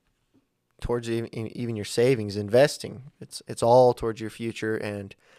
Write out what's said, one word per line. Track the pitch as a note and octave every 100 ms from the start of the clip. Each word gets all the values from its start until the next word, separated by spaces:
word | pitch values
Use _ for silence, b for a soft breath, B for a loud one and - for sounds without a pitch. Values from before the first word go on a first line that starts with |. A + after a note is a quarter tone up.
| _ _ _ _ _ _ _ _
towards | - A#2+ A#2
e-, | A#2 A#2
e-, | - A2
even | - A#2
your | A2
savings, | G2+ - B2 C3 G#2 G2+
investing. | G#2 A#2 D3 - - G#2 C3 _
It's, | - - -
it's | A2
all | A#2 B2 B2+
towards | A#2+ A#2 G#2+
your | A2
future. | - A#2 G#2+ A2 A2
And | G#2+ G#2 G2 - b